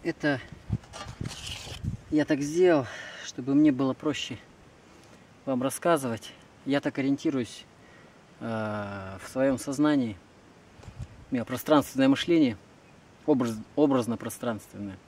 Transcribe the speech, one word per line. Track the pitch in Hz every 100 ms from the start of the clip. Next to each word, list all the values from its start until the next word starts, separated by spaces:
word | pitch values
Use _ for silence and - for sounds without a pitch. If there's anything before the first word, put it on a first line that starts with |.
Это | 175 160 151 139 - - - - - - - - - - - - - - - - -
я | 302 -
так | 135
сделал, | 143 160 185 156 117 - - -
чтобы | - - 127
мне | 139 151
было | 131 135
проще | 127 151 139 - 110 - - - - - - - - - - -
вам | 131
рассказывать. | 131 - 175 165 135 113 - - - - -
Я | 139
так | 147 139
ориентируюсь, | 135 139 160 139 117 - - - - - - - - -
э, | 117 110 107 107 101 101 95 95
в | -
своём | 131 135 127
сознании. | - 135 151 147 120 101 - - - - - - - - - - -
У |
меня | 127 113
пространственное | 127 - 151 131 254 269
мышление, | 269 - 240 190 214 - - - - - -
образ-, | - 143 120 110 110
образно-пространственное. | - 147 131 117 113 117 - 120 107 - 101 101 92